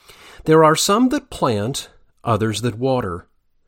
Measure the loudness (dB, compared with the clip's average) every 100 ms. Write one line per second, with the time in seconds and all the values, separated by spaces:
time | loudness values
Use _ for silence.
0 | _ -20 -20 -8 2 6 6 4 0 2
1 | 2 -2 -8 -6 -2 -2 -4 -8 -12 _
2 | _ _ -4 -2 -2 -4 -6 -4 -2 -2
3 | -4 -10 -14 _ _ _